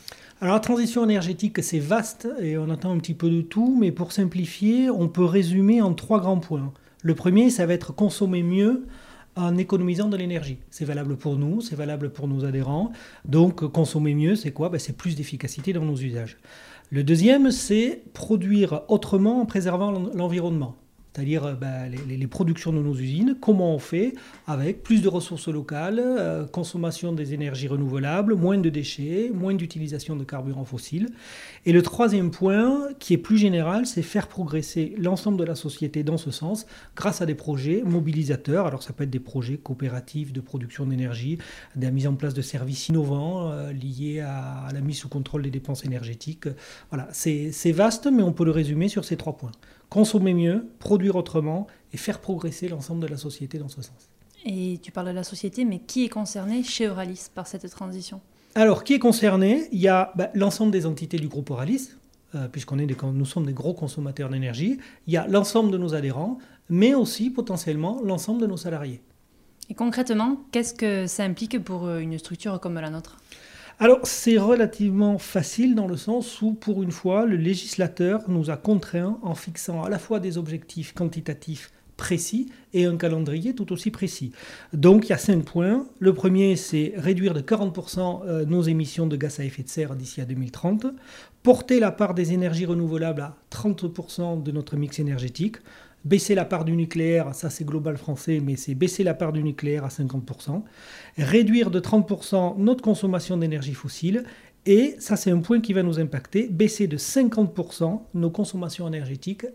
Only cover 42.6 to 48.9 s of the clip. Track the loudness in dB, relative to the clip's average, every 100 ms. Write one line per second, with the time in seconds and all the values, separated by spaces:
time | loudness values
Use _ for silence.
42.6 | -6 -6 0 0 2 -2 -2 -4 -4 -6
43.6 | -8 -8 -8 -6 -6 -6 -6 -8 -8 -10
44.6 | -8 -6 -4 -6 -6 -6 -4 -4 -4 -6
45.6 | -6 -6 -6 -6 -6 -10 -10 -10 -10 -10
46.6 | -14 -20 -10 -10 -8 -4 -2 -2 -4 -2
47.6 | 0 4 2 2 2 4 4 2 2 2
48.6 | 0 0 0